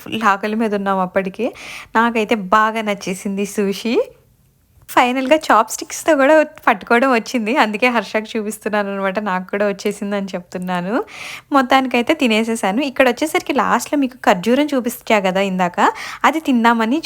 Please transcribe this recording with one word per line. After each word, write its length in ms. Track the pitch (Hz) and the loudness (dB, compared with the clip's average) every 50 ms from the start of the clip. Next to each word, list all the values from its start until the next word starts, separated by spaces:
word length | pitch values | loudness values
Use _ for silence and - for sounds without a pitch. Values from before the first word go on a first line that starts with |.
| - | -8
ఫుల్ 180 | - - 220 226 208 196 | -8 -6 0 2 2 2
ఆకలి 240 | 202 208 208 214 220 233 | 2 0 -4 -2 -2 -2
మీద 80 | 214 208 202 196 | 0 -2 -2 -2
ఉన్నాం 180 | 196 196 190 185 180 | 0 0 0 0 0
అప్పటికే. 400 | - 196 190 190 190 - 220 294 403 - - - - - - - - 220 | -2 -2 -2 -4 -6 -4 -6 -6 -6 -8 -16 -16 -16 -16 -10 -2 0 2
నాకైతే 380 | 226 233 226 226 214 208 240 214 185 185 220 214 | 2 2 2 0 0 0 -2 -2 0 2 4 4
బాగా 220 | 214 220 220 226 220 214 | 4 2 0 -2 -4 -4
నచ్చేసింది 560 | 202 202 - - 190 185 - 208 196 196 208 202 - | -4 -4 -4 -8 -8 -6 -6 -6 -4 -4 -4 -4 -2
సూషీ. 400 | - 202 196 196 190 - 226 240 392 539 - - _ _ _ _ _ _ _ _ _ _ _ _ _ _ - - | -2 -2 -2 -2 -4 -4 -2 0 0 -2 -2 -6 _ _ _ _ _ _ _ _ _ _ _ _ _ _ -2 2
ఫైనల్గా 440 | 320 262 247 247 269 262 254 302 311 - | 2 2 2 2 0 2 2 2 2 4
చాప్స్టిక్స్‌తో 640 | - 254 214 233 - - - - - - - - - 320 277 | 4 4 4 4 2 -2 -10 -10 -10 -10 -4 0 2 4 4
కూడా 160 | 262 277 311 311 302 302 - - - | 6 6 6 6 4 2 -2 -2 0
పట్టుకోవడం 420 | 277 240 185 - - 233 233 254 269 254 | 0 0 0 0 2 2 2 4 4 2
వచ్చింది, 380 | 226 220 - - 247 214 208 247 302 233 | 0 0 -2 -4 -4 -2 0 2 2 2
అందుకే 240 | 220 214 208 247 254 240 | 0 0 0 0 0 0
హర్షకు 320 | 233 202 - - 220 214 220 | 0 -2 -2 -4 -6 -4 -4
చూపిస్తున్నాను 580 | - 226 208 208 214 - - 214 202 208 202 196 196 | -6 -6 -6 -6 -8 -8 -6 -4 -2 -2 -2 -2 -4
అనమాట. 240 | 196 196 196 190 214 214 | -4 -4 -2 -2 -2 -4
నాకు 180 | 208 185 185 185 - | -2 -4 -4 -4 -4
కూడా 140 | - 202 208 208 | -2 -2 0 0
వచ్చేసింది 440 | 196 196 - 214 202 - 208 202 208 202 | -2 -2 -4 -6 -4 -4 -6 -4 -4 -4
అని 120 | 196 190 190 | -6 -6 -8
చెప్తున్నాను. 600 | 180 180 - - 185 180 180 180 180 175 185 220 302 453 - - - - - - - - - 294 | -10 -10 -10 -10 -8 -6 -4 -4 -4 -2 -2 -2 -4 -4 -6 -10 -16 -16 -14 -16 -14 -6 0 2
మొత్తానికైతే 580 | 277 262 247 269 269 262 254 247 240 233 - 320 320 | 2 2 4 2 2 2 2 0 0 2 0 0 2
తినేసేసాను. 600 | 285 233 220 214 226 226 226 226 - 196 190 240 302 277 | 2 2 2 2 0 0 -2 -2 -2 -2 0 0 -2 -2
ఇక్కడ 160 | 247 - 269 254 | 2 2 2 2
వచ్చేసరికి 440 | 240 - 294 320 - 359 - - 302 262 | 2 0 -2 -2 -2 -2 -4 -2 0 0
లాస్ట్లో 380 | 202 185 196 240 - - - 294 277 | 2 2 2 0 -2 -2 -2 0 0
మీకు 140 | 247 - - - 254 | -2 -2 -2 2 2
ఖర్జూరం 380 | 220 180 175 220 247 269 294 302 285 | 2 2 2 0 2 2 2 0 0
చూపించా 460 | 262 220 247 233 - - - 226 208 190 | -2 -2 -4 -6 -6 -2 0 0 2 2
కదా 160 | 190 180 190 202 196 | 0 0 0 0 0
ఇందాక, 260 | 185 185 185 175 - - 233 349 - - - - - - - 262 | 0 0 0 0 0 2 2 2 0 -2 -10 -14 -8 -2 0 0
అది 120 | - 320 311 - | 0 0 0 0
తిందామని 500 | 262 233 226 233 233 226 220 220 262 330 320 | 2 4 4 4 4 2 2 0 0 -2 -2